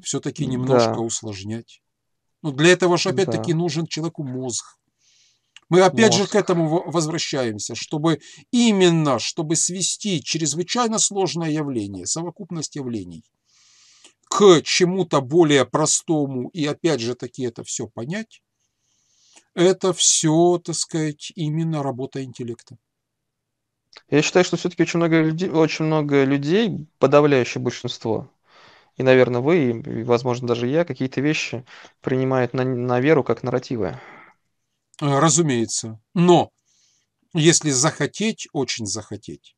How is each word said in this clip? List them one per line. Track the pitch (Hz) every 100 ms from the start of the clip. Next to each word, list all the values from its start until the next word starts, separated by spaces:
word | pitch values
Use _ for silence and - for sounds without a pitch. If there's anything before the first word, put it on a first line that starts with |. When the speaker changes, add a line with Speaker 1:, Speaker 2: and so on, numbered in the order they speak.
Speaker 1:
все-таки | - 139 147 127 135
немножко | 123 127 127 113 113
Speaker 2:
Да. |
Speaker 1:
усложнять. | 113 - 113 95 101 113 - - _ _ _ _ _ _
Ну, | 156
для | 131 165
этого | 180 180 175
ж, | 190
опять-таки, | 131 - 110 113
Speaker 2:
Да. |
Speaker 1:
нужен | 160 175 151 160
человеку | - 165 165
мозг. | 139 127 127 110 - _ _ _ _ _ _ _ _ - -
Мы | 175
опять | 185 - 220
же | - 190
к |
Speaker 2:
Мозг. | 208
Speaker 1:
этому | 185 170 160
во-, | 170 180
возвращаемся, | 165 156 165 - 143 120 104 -
чтобы | 113 - 156 160 156 - - -
именно, | 240 233 196 180 165 151 117
чтобы | - - 156 160
свести | - 185 170 - 214 165
чрезвычайно | - 160 156 156 175 247 233 220
сложное | - 202 175 156 160
явление, | 156 143 123 101 95 90
совокупность | 160 175 - 185 165 139 151
явлений, | 127 113 87 80 - _ _ _ _ _ _ _ - _ _
к | - 202 160
чему-то | - - 175 190 165 147
более | 127 165 160 143 120
простому | 143 151 - - 156 139 127 123
и, | 180 147
опять | - 165 135
же | 117 123
таки, | 123 -
это | 123 120
все | 117 - 110
понять, | - 117 208 220 - _ _ _ _ _ _ _ _ _ _ _
это | - 180 185 190
все, | 165 - - 160 160 175 175
так | 170 160
сказать, | - 165 156 147 - -
именно | 151 156 165 156
работа | 135 123 131 139
интеллекта. | 131 123 120 117 _ 117 _ _ _ _ _ _ _ _ _ _ _ - _
Speaker 2:
Я | 143
считаю, | 156 180
что | 180 170
все-таки | 180 -
очень | 165 170
много | 170 165
люде-, | 156 160 185
очень | 156 156 -
много | 156 156 147 143
людей, | 135 143 143 196 226 147 151 _
подавляющее | 139 147 147 135 117 127
большинство, | 123 - 123 - 113 107 - _ _ _ - _ _ -
и, |
наверно, | 131 131 120 123
вы, | 135 180 127
и, | 117 123 120
и, |
возможно, | 120 117 127 120 123
даже | 117 123
я, | 151
какие-то | 170 131 131 -
вещи | 143 156 - 120 - - - _
принимают | - 131 131 131 123
на, | 131
на | 127 123 123 123
веру | 139 156
как | - 117
нарративы. | 127 123 - 120 92 120 - - - _ _ _ _ _ _ -
Speaker 1:
Э, | 147 139
разумеется. | 156 165 160 120 110 - 113 110 _
Но | - 175 165 107 _ _ _ _ _ _ _ _
если | 165 156 156 151
захотеть, | 127 151 - 143 - 220 196 -
очень | 147 127 - 104
захотеть, | 107 - 104 - 73 _